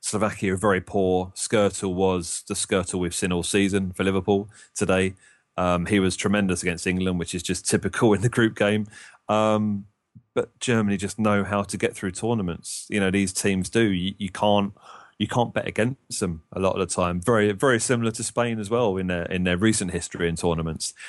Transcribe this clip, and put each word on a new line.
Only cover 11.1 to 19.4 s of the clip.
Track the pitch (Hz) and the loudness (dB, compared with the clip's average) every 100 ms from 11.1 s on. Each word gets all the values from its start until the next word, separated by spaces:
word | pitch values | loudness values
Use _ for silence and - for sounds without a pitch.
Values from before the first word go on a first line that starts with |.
| - | -2
know | 107 101 | 2 2
how | 95 101 | 2 -2
to | 98 101 | -2 -2
get | 117 - | -4 -4
through | 98 | -8
tournaments. | 90 110 120 90 82 - - - | -4 -2 -2 -2 -4 -10 -12 -6
You | 107 | 0
know, | 95 | 2
these | 95 98 | 2 0
teams | - 104 95 87 | 0 0 0 0
do. | 117 110 | 0 2
You, | 92 92 - | 0 -4 -6
you | 98 | -8
can't, | - 107 101 101 - - - - - | 0 4 4 2 -4 -20 -20 -16 -6
you | 104 | -2
can't | 123 117 | 0 -2
bet | 107 92 | -2 -4
against | 90 113 135 - - | -2 -2 -4 -10 -6
them | 95 80 - | -4 -6 -8
a | 90 | -2
lot | 95 95 | -2 0
of | 92 | -2
the | |
time. | - 87 87 | 0 -2 0
Very, | 87 113 104 | 2 2 2
very | 98 139 117 | 2 2 2
similar | - 123 113 | 2 0 0
to | 110 | -4
Spain | 113 - 120 110 | -4 -2 -2 -2
as | 101 | -2
well | 117 117 95 | 0 0 0
in | 90 | -2
their, | 87 | -2
in | 85 92 | -2 -2